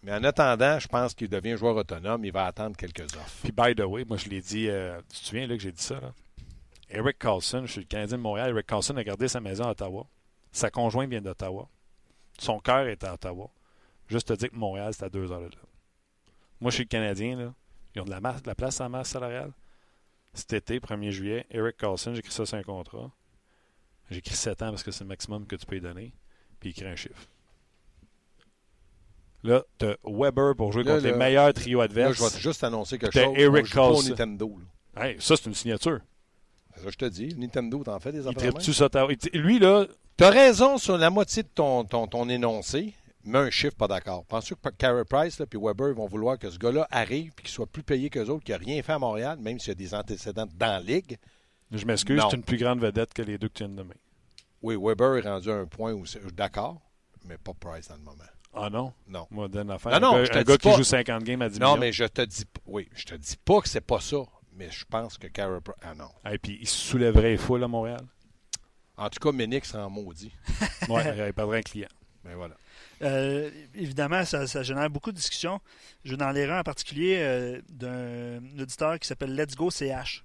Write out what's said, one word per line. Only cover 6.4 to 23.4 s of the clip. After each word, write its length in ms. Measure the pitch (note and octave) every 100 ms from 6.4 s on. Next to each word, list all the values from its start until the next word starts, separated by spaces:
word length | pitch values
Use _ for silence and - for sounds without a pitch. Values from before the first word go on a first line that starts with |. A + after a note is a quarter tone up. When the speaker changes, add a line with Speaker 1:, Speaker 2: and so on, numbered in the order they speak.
| - - - - -
Speaker 2:
Eric 260 | G2+ B2 -
Carlson, 460 | B2 F#2+ - B2+ B2+
je 60 |
suis 100 | -
le 60 | F2+
Canadien 300 | G#2+ G#2 B2
de 40 |
Montréal, 300 | A2+ G#2 B2+
Eric 160 | A2+ -
Carlson 280 | G#2+ - G#2+
a 60 |
gardé 240 | G#2 G2 B2+
sa 120 | B2
maison 220 | G#2 G2
à 80 | A#2+
Ottawa. 340 | G#2 G2 F#2+ C3 _ _ _ _
Sa 180 | - A2
conjointe 400 | C#3 A#2 A#2 C3+
vient 120 | A#2+
d'Ottawa. 460 | G2 F2+ F#2 F#2+ - _ _ _ _ _ _ -
Son 200 | - A2+
cœur 280 | - B2+ C3+
est 160 | G#2
à 120 | G2 F2
Ottawa. 340 | F#2 F2+ G#2+ _ _ _ _ _ -
Juste 200 | A#2 -
te 60 |
dire 180 | G#2+ A#2+
que 40 | A#2
Montréal, 380 | G#2 F#2+ G#2 G#2+
c'est 80 |
à 60 | F#2+
deux 220 | F#2+ F#2
heures 80 | F2+
de 40 | F2
là. 140 | - - _ _ _ _ _ _ _ _ -
Moi, 80 | A#2+
je 60 | A#2+
suis 80 |
le 60 | A#2+
Canadien, 460 | A#2 G#2+ G2 A2+ B2+
là. 180 | A#2+ B2+ _ - - G#2
Ils 60 |
ont 40 | F#2+
de 60 |
la 100 | F#2+
masse, 220 | A2+ B2+
de 40 | -
la 80 | G2+
place 240 | B2+ C3
en 80 | B2
masse 220 | B2+ B2+
salariale. 420 | C3 B2 B2 C#3+ - - _ _ _ _ _ _
Cet 200 | - -
été, 260 | A2 - A#2+
premier 320 | - G#2 G#2
juillet, 340 | G2 G2 A2+ -
Eric 280 | A#2 A2+ -
Carlson, 360 | G#2+ F#2+ -
j'écris 180 | A#2 -
ça 140 | - G#2+
sur 120 | A2
un 60 |
contrat. 480 | G2 F#2+ E2+ A2 B2+ _ _ _